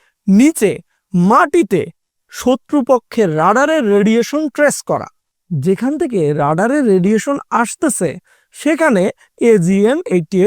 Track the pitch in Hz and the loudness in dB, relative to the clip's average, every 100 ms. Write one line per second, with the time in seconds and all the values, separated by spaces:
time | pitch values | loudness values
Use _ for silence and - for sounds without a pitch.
0 | _ _ - 196 285 - 196 127 - _ | _ _ 0 4 4 2 -2 -4 -12 _
1 | _ 180 180 262 349 339 208 180 165 _ | _ -2 2 2 2 0 0 -2 -4 _
2 | _ _ _ - 247 262 - 294 247 247 | _ _ _ -6 -2 -2 -2 -4 0 -2
3 | _ - 190 156 175 240 294 320 220 202 | _ -2 -2 0 0 2 0 0 0 2
4 | 208 226 226 294 311 - 285 - - 147 | 2 2 0 -4 -4 0 0 0 -6 -6
5 | - _ _ _ - 156 160 190 254 302 | -6 _ _ _ -8 -4 -2 -2 -4 -4
6 | 330 214 147 151 147 160 226 294 247 185 | -4 -2 -2 -2 -2 0 0 0 2 2
7 | 190 220 285 285 - 226 226 - 320 - | 2 0 -2 -6 -4 -4 -4 -2 -4 -2
8 | 160 151 _ _ _ - 294 320 311 196 | -6 -8 _ _ _ -6 -4 0 2 2
9 | 185 - _ - 233 214 165 196 208 311 | 0 -4 _ -2 2 4 2 2 2 0
10 | - 180 156 190 | -2 -4 -2 0